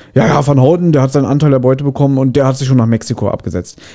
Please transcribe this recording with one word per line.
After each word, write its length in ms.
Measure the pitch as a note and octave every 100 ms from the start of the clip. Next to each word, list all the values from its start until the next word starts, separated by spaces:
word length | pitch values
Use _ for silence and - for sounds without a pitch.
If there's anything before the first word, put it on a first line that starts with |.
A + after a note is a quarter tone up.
| -
ja, 140 | - -
ja, 180 | C#3+ C3+
Van 160 | C3+
Houten, 300 | C3 F3 F3
der 120 | D3
hat 80 | C3
seinen 140 | C#3+ B2+
Anteil 260 | C#3+ D3+
der 80 | C3
Beute 240 | B2+ C3+
bekommen 340 | C#3+ C3+ C#3 C3
und 180 | C3+ C#3
der 120 | C3+
hat 100 | C3
sich 100 | C3
schon 100 | B2+
nach 80 | A2+
Mexiko 440 | A2+ - A2+ G2+
abgesetzt. 500 | - - F2 - - -